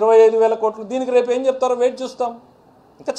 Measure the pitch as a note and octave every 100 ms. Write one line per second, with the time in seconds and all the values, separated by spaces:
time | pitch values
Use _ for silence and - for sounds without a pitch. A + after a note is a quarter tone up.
0 | A3 A3+ A3 A3 A3 A3+ A3 G#3+ G#3 B3+
1 | B3+ B3 A#3+ B3 C4 C4 B3+ B3 B3+ C4
2 | B3+ - A#3+ A#3 - _ _ _ _ -
3 | -